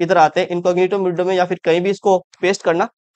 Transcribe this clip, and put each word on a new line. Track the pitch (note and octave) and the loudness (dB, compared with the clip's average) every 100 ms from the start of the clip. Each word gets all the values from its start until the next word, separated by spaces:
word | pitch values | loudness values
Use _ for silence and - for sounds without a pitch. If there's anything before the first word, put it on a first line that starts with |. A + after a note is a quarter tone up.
इधर | E3+ F3 | 0 4
आते | D#3 F#3 | 4 2
हैं | F3+ | -4
इनकॉग्निटो | F3 F3+ F3+ F#3 G3+ | -2 -2 0 0 0
विंडो | F3+ E3+ | -2 -2
में | F3+ F#3 | -2 0
या | |
फिर | F3+ F3 | -2 -4
कहीं | E3+ E3+ | -2 0
भी | F#3+ | -2
इसको | F#3+ G#3 F#3 | -2 0 0
पेस्ट | - _ F3+ F#3+ | -2 _ -2 -2
करना, | F3+ E3+ A#3 _ _ | -2 -2 -2 _ _